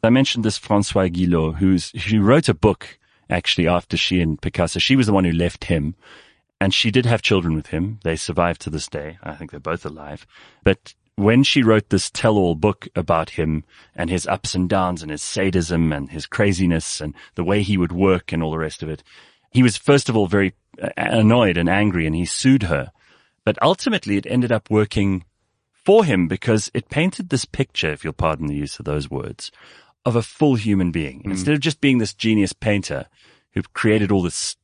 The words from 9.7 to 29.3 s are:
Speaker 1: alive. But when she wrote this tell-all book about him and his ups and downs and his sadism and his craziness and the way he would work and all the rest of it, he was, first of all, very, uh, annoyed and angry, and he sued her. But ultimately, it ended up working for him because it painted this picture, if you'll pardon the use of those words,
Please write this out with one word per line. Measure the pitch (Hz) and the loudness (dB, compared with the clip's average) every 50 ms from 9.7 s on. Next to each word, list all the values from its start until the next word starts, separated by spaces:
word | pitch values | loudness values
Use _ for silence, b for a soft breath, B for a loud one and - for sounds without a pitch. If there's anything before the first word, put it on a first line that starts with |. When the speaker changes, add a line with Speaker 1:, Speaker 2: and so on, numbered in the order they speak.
| 82 87 - | -8 -6 -8
Speaker 1:
alive. | 76 73 78 73 73 71 - - b b b b b b b b | -12 -14 -12 -16 -16 -16 -16 -18 b b b b b b b b
But | 101 95 - _ - - _ _ _ _ | 0 0 0 _ -20 -20 _ _ _ _
when | - 98 101 113 123 139 | 0 2 4 6 6 4
she | - - 143 127 | 4 2 2 4
wrote | 110 110 107 104 _ | 4 4 4 2 _
this | - 95 - - | 0 0 0 -2
tell-all | _ - - 113 107 104 95 87 82 | _ 0 0 2 2 4 2 2 0
book | 78 76 104 92 _ - - _ | 2 0 0 0 _ -8 -8 _
about | - 82 76 85 82 80 - | -6 -2 0 0 0 0 -4
him | - - 82 78 78 76 73 b b b b b b | -4 -4 -2 -2 -2 -4 -6 b b b b b b
and | - 85 76 | -8 -4 -2
his | 92 90 - | -2 -4 -2
ups | - - 107 _ - - | -2 -4 -4 _ -6 -2
and | 92 92 87 | -2 -2 0
downs | 101 95 92 90 90 82 80 | 0 0 0 -2 -4 -6 -8
and | 78 | -10
his | 76 76 - | -10 -10 -10
sadism | - - - 95 98 90 92 85 80 87 82 82 80 76 | -8 -4 -2 -2 0 0 0 0 0 0 0 0 0 0
and | 71 69 65 | -4 -6 -10
his | 80 80 73 | -12 -12 -12
craziness | - - - 107 101 98 85 95 90 85 82 82 - - - | -10 -2 0 0 0 2 0 0 0 0 0 -2 -6 -10 -8
and | - 76 73 B B B B | -8 -10 -10 B B B B
the | - 98 | -6 -2
way | 82 98 104 101 | 0 0 0 0
he | 95 104 95 | 0 0 0
would | 87 80 85 | 0 -2 0
work | 87 95 98 92 90 - - - | 2 2 2 2 2 0 -4 -6
and | 82 82 | -4 -4
all | 78 | -4
the | 78 80 | -4 -6
rest | 78 78 - - - | -6 -8 -8 -10 -10
of | 78 | -10
it, | 78 76 - b b b b b b b b b | -10 -12 -14 b b b b b b b b b
he | b 127 127 | b 4 4
was, | 123 104 | 4 2
first | - _ - 143 143 - - | 0 _ 4 4 4 4 2
of | 117 | 0
all, | 110 104 | 0 2
very, | 90 101 101 98 92 - _ _ _ _ - - | 2 2 2 2 0 -2 _ _ _ _ -10 -10
uh, | - - | -10 -6
annoyed | - - - - 117 110 107 117 123 120 98 90 | -4 -4 0 2 4 4 6 6 6 4 4 2
and | 85 85 82 | 2 2 2
angry, | 90 101 104 104 92 87 80 | 2 2 2 0 0 0 -2
and | 78 78 | 0 -2
he | 85 87 | -2 -4
sued | 80 - - - 135 131 135 107 | -4 -6 -2 2 4 4 4 2
her. | 85 82 69 67 - _ b b b b b b b b b b | 0 -2 -2 -4 -8 _ b b b b b b b b b b
But | - 104 - - | -4 -2 2 2
ultimately, | 143 190 - - 277 220 190 - 104 101 | 2 2 2 0 -2 -2 -2 -2 -2 -2
it | 101 98 | -2 -2
ended | - 110 123 123 117 | -2 -2 -2 0 0
up | 117 107 - - | 0 -2 -2 0
working | 104 107 107 101 - 113 101 98 95 92 87 _ _ _ _ _ _ _ _ _ _ | 2 2 2 2 0 -2 0 0 -2 -4 -6 _ _ _ _ _ _ _ _ _ _
for | _ _ - 196 226 214 | _ _ 4 6 6 6
him | 160 110 92 87 82 | 4 2 2 2 0
because | 85 92 - - 110 107 - - _ | 0 -4 0 0 0 0 0 -2 _
it | - - _ | -8 -8 _
painted | - 147 160 190 - - 196 175 | -4 -2 -2 -2 -2 -4 -8 -4
this | - 123 - | -4 -4 -4
picture, | - - - 135 - _ - - 78 76 | -6 -4 -6 -6 -4 _ -6 -4 -4 -4
if | 71 - | -6 -8
you'll | 80 73 | -10 -6
pardon | _ 80 80 78 71 80 | _ -2 -2 -2 -2 -4
the | 73 71 | -6 -4
use | 71 73 71 - - | -4 -6 -8 -10 -12
of | - | -8
those | 73 73 76 69 65 | -4 -4 -4 -4 -6
words, | 69 67 - - | -8 -10 -10 -10